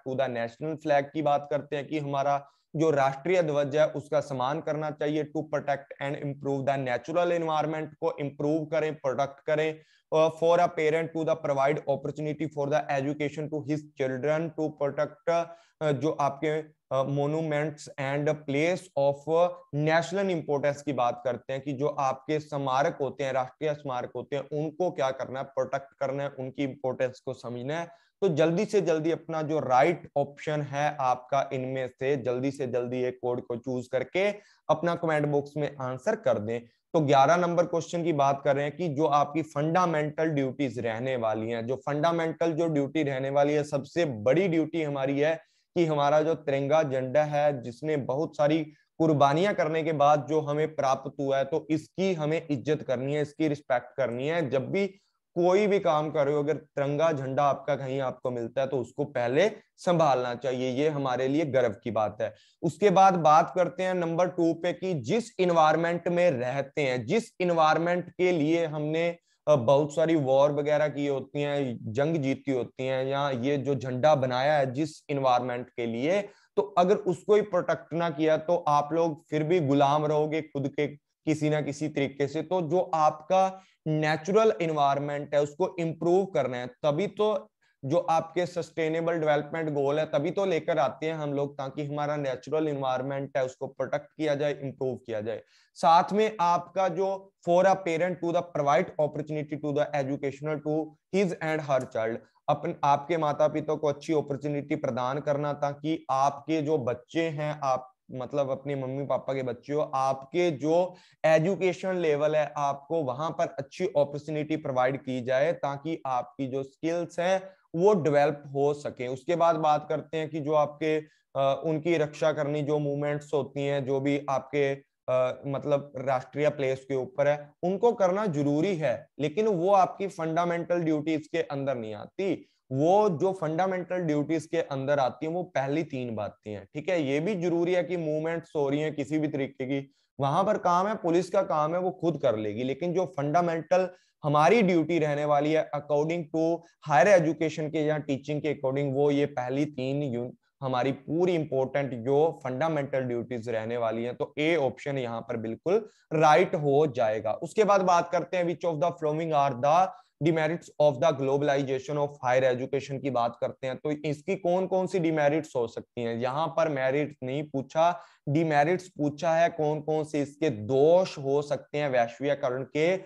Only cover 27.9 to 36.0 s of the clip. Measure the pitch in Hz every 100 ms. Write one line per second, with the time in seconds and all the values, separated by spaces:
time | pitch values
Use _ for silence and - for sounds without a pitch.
27.9 | - _ - 196 147 160 170 214 208 170
28.9 | 160 156 160 - 160 147 156 123 127 156
29.9 | 165 - - 143 - - 151 143 143 147
30.9 | 147 131 123 - 139 135 139 127 131 127
31.9 | - 135 143 117 123 139 135 131 120 120
32.9 | 127 127 127 123 123 - 120 131 127 120
33.9 | 131 - 180 202 202 - _ - 151 170
34.9 | 170 165 151 147 143 143 151 147 143 127
35.9 | 127